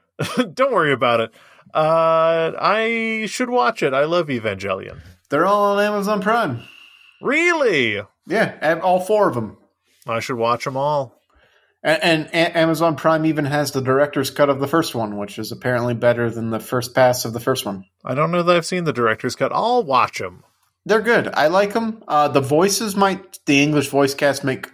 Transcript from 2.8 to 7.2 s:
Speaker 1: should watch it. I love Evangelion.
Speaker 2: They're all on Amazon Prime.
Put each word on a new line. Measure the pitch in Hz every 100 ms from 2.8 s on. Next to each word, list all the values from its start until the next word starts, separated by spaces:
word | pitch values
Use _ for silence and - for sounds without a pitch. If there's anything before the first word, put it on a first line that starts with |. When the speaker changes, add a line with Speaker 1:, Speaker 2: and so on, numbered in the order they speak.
| 226 233 226 220 214
Speaker 1:
should | - 247
watch | 247 240 220
it. | 147
I | 131
love | 151 175 156
Evangelion. | 123 107 98 98 95 98 - - - _
Speaker 2:
They're | 143 180
all | 208 202 202
on |
Amazon | 208 208 196 208
Prime. | 190 233 185 120 - - - _ _ _